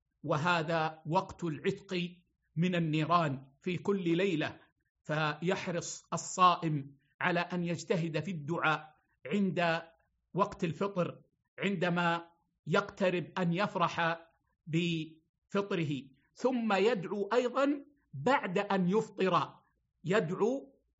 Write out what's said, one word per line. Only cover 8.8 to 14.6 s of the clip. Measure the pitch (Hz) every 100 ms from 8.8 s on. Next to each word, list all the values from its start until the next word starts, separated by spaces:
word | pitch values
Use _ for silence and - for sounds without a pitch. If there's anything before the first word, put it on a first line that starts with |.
| - _ _ _
عند | 131 202 190 160 170 165 - _ _ _ _
وقت | 170 196 -
الفطر، | 175 151 202 180 165 - _ _ _ -
عندما | 185 185 180 175 175 170 165 _ _ _ -
يقترب | 202 202 - 185 175 143 190
أن | 175
يفرح | 170 208 185 165 - 165 165 - _ _ _